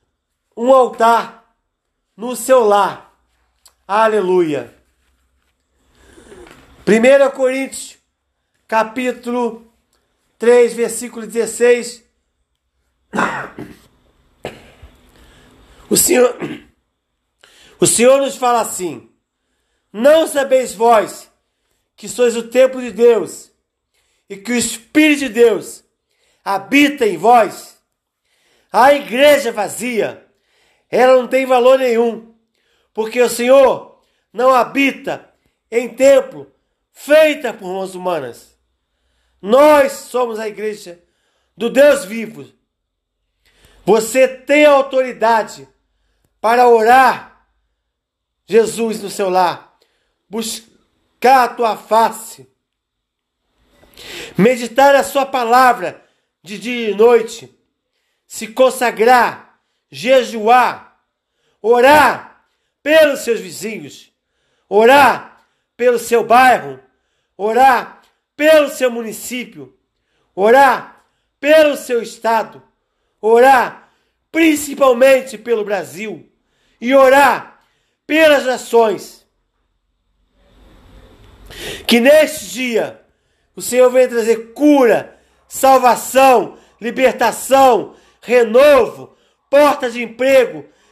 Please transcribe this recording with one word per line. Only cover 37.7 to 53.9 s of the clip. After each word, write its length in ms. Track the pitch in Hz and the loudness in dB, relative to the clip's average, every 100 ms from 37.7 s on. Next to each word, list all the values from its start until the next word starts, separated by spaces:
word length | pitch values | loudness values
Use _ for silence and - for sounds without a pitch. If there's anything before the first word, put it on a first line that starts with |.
| 190 190 | -10 -10
humanas. 640 | 180 180 170 127 113 _ _ _ _ _ _ _ _ _ _ | -10 -8 -6 -8 -16 _ _ _ _ _ _ _ _ _ _
Nós 520 | 190 247 302 294 269 | -2 2 4 2 0
somos 480 | 269 - 247 240 220 | -4 -10 -8 -6 -8
a 80 | 220 | -12
igreja 560 | 208 214 208 180 170 _ _ _ _ _ _ | -10 -12 -12 -18 -20 _ _ _ _ _ _
do 140 | 233 | -4
Deus 360 | 254 294 262 185 | 2 4 2 -4
vivo. 440 | 226 226 147 127 _ _ _ _ _ _ _ _ _ _ _ _ _ - | -12 -12 -16 -20 _ _ _ _ _ _ _ _ _ _ _ _ _ 0
Você 420 | 226 233 262 262 | 0 0 0 0
tem 380 | - - 294 294 | 0 -2 2 4
autoridade 1040 | 277 269 262 262 202 220 226 208 - 131 _ _ _ _ _ _ _ | 4 0 -4 -4 -4 0 0 -2 -12 -20 _ _ _ _ _ _ _
para 280 | 214 240 247 | -2 2 4
orar, 800 | 233 220 254 254 190 - _ _ _ _ _ _ _ _ _ _ _ _ | 4 4 4 4 0 -12 _ _ _ _ _ _ _ _ _ _ _ _
Jesus, 560 | 208 214 190 226 214 | 0 0 -2 -6 -6
no 80 | 202 | -10
seu 200 | - 190 | -6 -2
lar, 480 | 185 180 147 _ _ _ _ _ _ _ | 0 -2 -4 _ _ _ _ _ _ _
buscar 1120 | 214 226 - _ _ _ _ _ _ 240 269 | -10 -10 -12 _ _ _ _ _ _ 2 2
a 40 | 233 | 0
tua 300 | 240 233 196 | -2 -4 -4
face, 720 | - 214 220 - - - 127 _ _ _ _ _ _ _ _ _ _ _ _ _ _ | -2 0 0 -4 -18 -20 -20 _ _ _ _ _ _ _ _ _ _ _ _ _ _